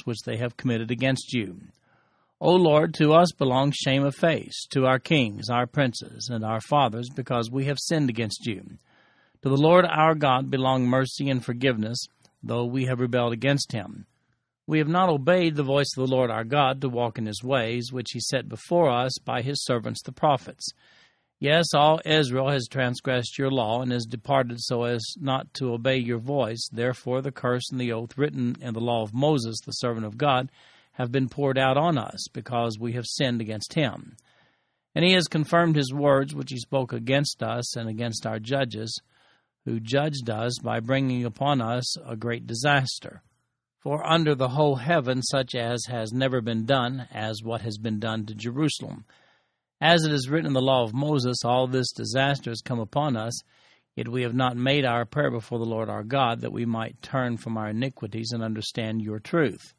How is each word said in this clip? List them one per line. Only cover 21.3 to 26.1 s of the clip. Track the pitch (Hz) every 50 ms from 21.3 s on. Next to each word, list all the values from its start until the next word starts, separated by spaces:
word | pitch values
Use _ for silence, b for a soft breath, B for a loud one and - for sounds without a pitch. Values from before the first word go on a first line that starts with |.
| b b
Yes, | - 139 151 170 170 - -
all | 147 147 156 160 165 -
Israel | 160 156 156 147 123 123 131 131 139
has | 143 135 120 -
transgressed | - 135 127 123 123 - - 135 127 123 120 - - -
your | 139 135
law | 135 131 117 107 113 123 127
and | 127
has | 123 123 113
departed | 113 120 113 - - 139 135 131 120 117 120
so | - - 131 117 120
as | 120 123 117 113 - - -
not | 147 135 131 131 - - -
to | - 135 123 117
obey | 117 117 135 131
your | 131 120 117